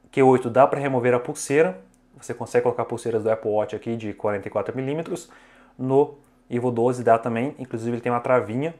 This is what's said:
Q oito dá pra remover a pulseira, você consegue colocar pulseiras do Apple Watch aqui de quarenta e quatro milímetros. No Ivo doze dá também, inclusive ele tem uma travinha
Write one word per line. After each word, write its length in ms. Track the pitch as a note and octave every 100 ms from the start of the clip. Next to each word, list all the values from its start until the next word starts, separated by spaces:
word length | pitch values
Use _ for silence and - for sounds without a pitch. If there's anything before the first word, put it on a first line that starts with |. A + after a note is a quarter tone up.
| _
Q 140 | -
oito 260 | C3 B2 A#2+
dá 160 | A#2+ D3
pra 140 | C#3+
remover 340 | C#3 B2+ B2
a 60 | B2
pulseira, 580 | - - - C#3+ F3 - - _ _ -
você 160 | -
consegue 300 | A#2 A#2 B2
colocar 220 | A#2+ A#2 A#2
pulseiras 360 | A#2 A#2+ A2+
do 80 | G#2+
Apple 220 | A2 A2
Watch 240 | G#2+ G#2 G#2+
aqui 220 | A#2 A2+
de 160 | G#2+
quarenta 340 | G2 G#2+ G2+ G2
e 40 |
quatro 220 | G#2 G2
milímetros. 560 | B2 C3 D#3 E3 F3+ - - _ _ _ -
No 380 | B2+ C3+ D3 - _ _ -
Ivo 220 | A#2+ B2
doze 320 | A2+ B2 B2
dá 160 | A#2 A2+
também, 340 | B2 A2+ C3+ -
inclusive 380 | A#2+ A#2 A2+ A#2+
ele 40 |
tem 120 | B2
uma 80 | A#2+
travinha 520 | C3 B2+ G#2 A#2+ D#3 E3